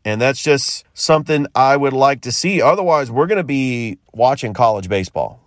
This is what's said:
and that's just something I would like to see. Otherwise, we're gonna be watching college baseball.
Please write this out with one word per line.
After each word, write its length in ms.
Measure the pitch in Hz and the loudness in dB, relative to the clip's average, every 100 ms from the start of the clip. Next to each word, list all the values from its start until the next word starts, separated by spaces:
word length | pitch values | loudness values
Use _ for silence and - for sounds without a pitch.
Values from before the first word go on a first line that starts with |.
and 160 | 110 107 | -6 -2
that's 220 | 127 131 | 0 0
just 420 | 151 139 - - - | 0 0 0 -8 -14
something 520 | - - 156 147 151 143 | -6 0 0 2 -2 -2
I 220 | - 131 143 | 2 2 2
would 160 | 139 | 0
like 300 | 131 139 135 | 2 2 0
to 100 | 127 | -4
see. 300 | 120 180 185 | -4 -2 2
Otherwise, 480 | 123 190 185 156 127 | 2 2 2 0 0
we're 160 | 117 165 | -2 0
gonna 180 | 208 | 0
be 540 | 151 139 131 120 117 - _ | -2 -2 -2 -4 -6 -10 _
watching 400 | 107 123 139 117 | 0 0 2 -4
college 340 | 101 120 104 92 | 0 2 2 -2
baseball. 520 | 101 92 - 62 - | -2 -2 -6 -8 -10